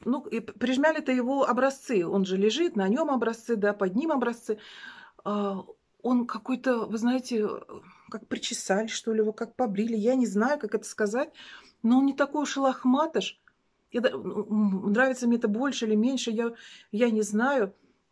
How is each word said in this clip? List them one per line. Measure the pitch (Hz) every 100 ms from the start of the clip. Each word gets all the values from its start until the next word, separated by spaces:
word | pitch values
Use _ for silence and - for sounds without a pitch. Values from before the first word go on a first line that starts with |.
| 226
ну, | 285 -
и | 226
п-, | -
прижмяли-то | - 247 262 311 311 -
его | 254 240 277 -
образцы. | 247 269 269 - 208 170
Он | 196 180
же | 190
лежит, | 214 247 349 214
на | 190
нём | 262 311
образцы, | 254 226 226 - 226
да, | 208
под | 208 190 202
ним | 320
образцы. | 277 240 233 - 214 - - - - - _ 196
А, | 208 202 190 - - _ _
он | 240 247 240
какой-то, | 214 - 254 262 240 -
вы | 214
знаете, | 240 254 247 226 208 - - 170 190 - -
как | 214 -
причесали, | 247 - 226 - 196 220
что | - 233
ли, | 220
его | 214
как | 214 233 -
побрили. | 247 196 233 220
Я | 226 262
не | 226
знаю, | 196 247 294
как | 214 214
это | -
сказать, | - 208 240 302 - - - - _
но | 226 254
он | 277
не | 277
такой | 277 302
уж | 285 277
и |
лохматыш. | 269 262 254 269 311 226 - - _ _ _ _ _
Я | 240
да, | 247
м, | - 185
м, | 214 202 214 208 190 208
нравится | 214 262 254 240
мне | 233
это | 233
больше | 214 277 - 220
или | 214
меньше, | 240 262 233
я, | 220 233 233 - - -
я | 208 240
не | 214
знаю. | 208 208 254 269 196 - _ _ _